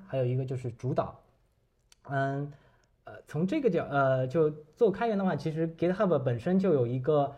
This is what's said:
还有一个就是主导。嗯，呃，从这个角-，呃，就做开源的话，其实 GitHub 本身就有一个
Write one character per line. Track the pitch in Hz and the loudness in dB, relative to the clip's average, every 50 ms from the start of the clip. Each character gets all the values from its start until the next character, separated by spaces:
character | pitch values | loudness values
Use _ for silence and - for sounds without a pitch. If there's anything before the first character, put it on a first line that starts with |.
| - | -12
还 | - - 135 | -6 -2 -2
有 | 127 | 0
一 | 123 127 | 0 0
个 | 131 135 | -2 -2
就 | 131 135 | -4 -6
是 | 123 123 123 | -6 -6 -8
主 | 113 - - 127 147 | -8 -6 -6 -4 -2
导。 | - - - - - _ _ _ _ _ _ _ _ _ _ _ _ _ _ _ _ - - | -2 -2 -4 -6 -16 _ _ _ _ _ _ _ _ _ _ _ _ _ _ _ _ -10 -6
嗯， | 139 135 135 139 139 139 143 147 147 - _ _ _ _ _ _ _ _ _ | -2 -2 -2 -2 -2 -4 -6 -8 -10 -16 _ _ _ _ _ _ _ _ _
呃， | - - - - | -18 -18 -18 -14
从 | - - 151 175 | -8 -4 -2 -2
这 | 190 311 320 | -2 0 0
个 | 269 226 | 0 2
角-， | 165 151 127 - | 0 0 0 0
呃， | 139 139 135 131 131 131 131 | 0 2 2 4 2 2 0
就 | 127 127 170 156 151 151 - - - _ | 0 2 2 2 2 0 -4 -12 -14 _
做 | - 233 202 | 2 2 2
开 | 190 - 240 233 | 2 2 0 0
源 | 214 196 | 0 0
的 | 196 | 0
话， | 185 175 | 0 -2
其 | 147 - 160 | -2 -2 -4
实 | 151 160 165 160 165 | -2 -2 -2 -4 -2
GitHub | - 165 175 185 202 220 185 165 139 | -2 0 0 0 2 2 2 2 2
本 | 127 131 120 117 | 2 0 -2 -2
身 | - 180 185 190 | 0 2 2 2
就 | 190 190 | 4 4
有 | 160 135 120 | 4 4 2
一 | 117 127 131 | 0 -2 -2
个 | 127 151 151 147 139 135 - | 0 2 2 2 2 0 -4